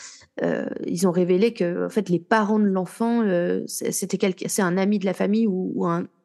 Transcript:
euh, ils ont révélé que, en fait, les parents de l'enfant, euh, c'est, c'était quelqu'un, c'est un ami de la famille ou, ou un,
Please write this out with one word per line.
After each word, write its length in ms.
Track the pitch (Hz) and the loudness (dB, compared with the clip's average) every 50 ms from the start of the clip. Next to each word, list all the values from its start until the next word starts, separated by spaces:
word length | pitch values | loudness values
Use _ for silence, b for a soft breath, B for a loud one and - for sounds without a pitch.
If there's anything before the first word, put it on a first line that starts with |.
| B B B B B B B - - | B B B B B B B -4 -2
euh, 220 | 170 170 - - - - - - | 0 0 -2 -4 -6 -6 -6 -6
ils 220 | - - 170 185 185 | -4 -2 0 2 2
ont 20 | |
révélé 420 | 165 180 180 175 185 180 208 240 226 | 2 2 2 2 4 4 2 2 0
que, 340 | - 185 175 175 175 180 | 0 -2 -2 -2 -2 -4
en 20 | 180 | -2
fait, 200 | - 220 202 196 | -2 -2 0 0
les 120 | 175 165 | 0 -2
parents 400 | 170 - 226 220 214 196 220 214 | 0 2 2 2 2 4 2 2
de 60 | 214 | 4
l'enfant, 560 | 202 190 190 185 175 - - 226 233 233 233 226 | 2 2 0 -2 -2 -4 -2 -2 0 2 2 2
euh, 420 | 202 180 175 175 180 185 - - | 2 2 2 2 0 0 -2 -4
c'est, 240 | - - - - - | -6 -8 -6 -4 -4
c'était 260 | 165 - - 185 - | -4 -4 -4 -4 -2
quelqu'un, 300 | 185 - 202 185 - - 190 | 0 0 0 0 -2 -4 -4
c'est 140 | - - 196 | -2 0 0
un 140 | 175 175 190 | 2 2 2
ami 220 | 196 208 208 208 | 2 2 2 0
de 60 | 180 | 0
la 60 | 196 180 | 0 -2
famille 360 | - 190 185 202 220 226 214 | 0 0 0 2 2 2 2
ou, 240 | 185 185 185 190 - | 0 -2 -2 -4 -2
ou 120 | 175 190 | -2 0
un, 200 | 175 170 170 185 - _ _ _ | 0 0 0 -2 -6 _ _ _